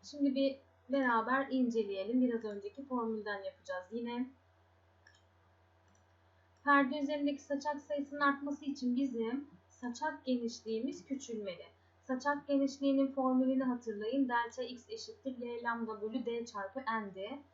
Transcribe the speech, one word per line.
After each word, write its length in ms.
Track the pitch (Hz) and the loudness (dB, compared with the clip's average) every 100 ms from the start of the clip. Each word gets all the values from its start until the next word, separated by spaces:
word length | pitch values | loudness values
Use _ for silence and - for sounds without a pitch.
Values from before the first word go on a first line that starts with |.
Şimdi 320 | - 294 277 | -14 2 2
bir 240 | 262 269 269 - _ - | 4 2 0 -14 _ -2
beraber 580 | 277 254 233 220 262 277 | 2 4 4 4 2 2
inceleyelim. 720 | 262 240 226 202 196 196 254 | 2 4 2 0 -2 2 4
Biraz 240 | 254 226 | 4 2
önceki 400 | 214 202 202 - | -2 -6 -8 -10
formülden 580 | 277 247 226 220 208 202 | -4 -2 0 -2 -2 -4
yapacağız 420 | 190 - - 185 185 | -6 -12 -8 -8 -6
yine. 400 | 226 233 240 262 - _ _ _ _ _ _ - _ _ _ _ _ _ _ _ _ _ _ _ _ _ _ | -6 -4 -4 -6 -8 _ _ _ _ _ _ -20 _ _ _ _ _ _ _ _ _ _ _ _ _ _ _
Perde 340 | 285 277 262 302 | 6 6 6 2
üzerindeki 440 | 277 294 285 277 | 0 2 0 0
saçak 380 | - 277 294 285 | -2 -2 0 -4
sayısının 400 | - 294 285 294 | -2 -4 -4 2
artması 440 | 285 277 285 285 | 2 2 -2 -4
için 320 | 285 - 247 247 | -6 -4 0 0
bizim 520 | 277 226 226 269 294 - _ | 0 0 -2 -2 -6 -18 _
saçak 560 | - 247 240 302 285 | -10 -8 -2 -4 -4
genişliğimiz 800 | - 247 233 - 220 220 262 - | -2 0 0 -6 -4 -2 -2 -6
küçülmeli. 600 | - 262 - 220 202 175 - _ _ _ | -6 -8 -6 -6 -6 -8 -14 _ _ _
Saçak 440 | - 254 285 285 - | -4 -2 0 -2 2
genişliğinin 680 | 277 277 - 277 269 269 | 2 2 2 2 4 4
formülünü 520 | 269 262 254 262 262 | 2 2 4 4 4
hatırlayın. 640 | 262 240 226 202 214 269 254 | 2 -2 -4 -4 0 2 2
Delta 340 | 240 240 480 | 2 0 -4
X 220 | 494 247 - | -8 -8 -12
eşittir 520 | 220 - 220 269 247 | -12 -12 -8 -8 -6
L 240 | 240 233 | -6 -4
lambda 380 | 233 233 220 208 | -2 -2 -2 -4
bölü 240 | 214 240 226 | -4 -4 -2
D 200 | 233 233 | -4 -6
çarpı 340 | 202 196 - | -6 -6 -6
N'di. 580 | - 226 202 185 202 285 - | -2 -2 -4 -8 -8 -10 -14